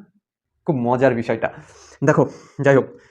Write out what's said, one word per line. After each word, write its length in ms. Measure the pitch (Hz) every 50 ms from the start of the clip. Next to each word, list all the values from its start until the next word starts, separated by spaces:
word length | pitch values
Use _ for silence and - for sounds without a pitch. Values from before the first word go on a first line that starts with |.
| - _ _ _ _ _ _ _ _ _ _ _ -
খুব 100 | - 151
মজার 380 | 123 120 120 127 120 135 131 123
বিষয়টা। 340 | 117 113 - 117 113 - - - - - _ - - - - _ - 139
দেখো, 200 | 156 147 156 131 - - - - - _ -
যাই 140 | 139 139 139
হোক, 100 | 127 120 - - - _ _